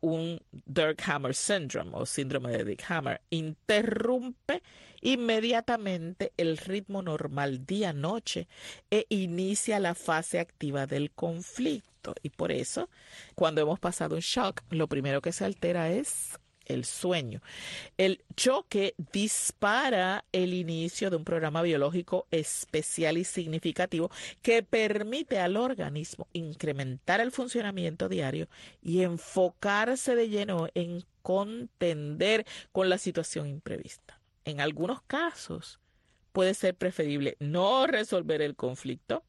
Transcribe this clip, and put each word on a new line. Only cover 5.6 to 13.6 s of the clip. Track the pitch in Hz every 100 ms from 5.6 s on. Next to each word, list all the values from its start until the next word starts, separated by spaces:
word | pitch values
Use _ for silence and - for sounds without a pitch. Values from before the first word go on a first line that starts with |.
| 233 233 202 180 165 180 196 -
el | 165 160
ritmo | - 196 196 196
normal | 185 151 143 139 139 131 135
día-noche | 196 202 147 156 226 - - 175 - - - _
e | 208 -
inicia | 214 185 170 185 208 - 208
la | 185 175
fase | - 160 165 175
activa | 170 _ 151 139 139
del | 143 147
conflicto. | - 170 165 180 - 262 269 - _ - -
Y | -
por | - 170
eso, | 139 123 - 349 - - - -
cuando | - 160 156